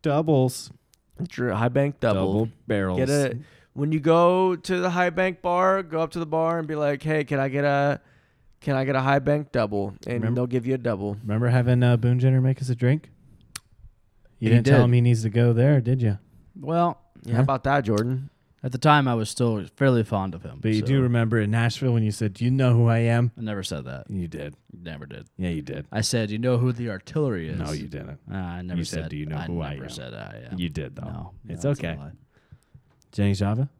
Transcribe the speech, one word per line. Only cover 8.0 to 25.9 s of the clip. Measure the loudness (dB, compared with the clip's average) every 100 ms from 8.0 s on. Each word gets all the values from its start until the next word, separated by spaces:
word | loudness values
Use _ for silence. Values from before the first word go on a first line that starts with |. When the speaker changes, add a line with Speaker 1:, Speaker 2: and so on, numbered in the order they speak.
| _ _ _ _ _ _
Speaker 2:
can | -2 -2
I | 0
get | 0
a |
High | 2 2
Bank | 2 -2 0
double?" | -2 0 -2 -4 -6 -6
And | -2
Speaker 1:
Remember | 0 0
Speaker 2:
they'll | 0
give | -2 -2
you | -2
a |
double. | -2 -4 -4 -6
Speaker 1:
Remember | -4 0 2
having, | 4 4 4
uh, | 4 4
Boone | 2 2
Jenner | 4 4
make | 2 0
us | -2
a | 0
drink? | 2 0 -4 _ -20 -20 _ -20 _ _ -20 _ _ _ _ _
You | 4
Speaker 3:
He | 6
Speaker 1:
didn't | 8
tell | 6
Speaker 3:
did. | 6
Speaker 1:
him |
he | 6
needs | 4 2
to | 2
go | 2 4
there, | 4 4 4
did | 2 0
you? | 0 -2 _ -20 -20 -14
Speaker 3:
Well, | -4 0 0 -2 _ -18
Speaker 2:
Yeah, | -2
how | 0
Speaker 1:
Huh? |
Speaker 2:
about | 2 0 0
that, | 0
Jordan? | 2 0 0 -4 -6 _ _ _
Speaker 3:
at | -8
the | 2
time, | 6 6 4
I | 0
was | -2
still | 0 0 0 -6 _
fairly | 2 4
fond | 2 -2 -2 -8
of |
him, | -14 -4
Speaker 1:
But | 0
you | 0
Speaker 3:
so. | 2
Speaker 1:
do | 2
remember | 2 2 2 2
in | 2
Nashville | 2 0 0 0
when | 2
you | 0
said, | -2 -4
"Do | -2 -2
you |
know | 2 4
who | 6 4
I | 4
am?" | 2 2 0 -2
Speaker 3:
I |
never | -8 -6
said | -6 -8 -8
that. | -12 -8
Speaker 1:
You | -8 -8
did. | -8 -12 -14 _
Speaker 3:
Never | -18 -14 -14 -14
did. | -16 -18 -8
Speaker 1:
Yeah, | -6
you | -4
did. | -8 -12 -6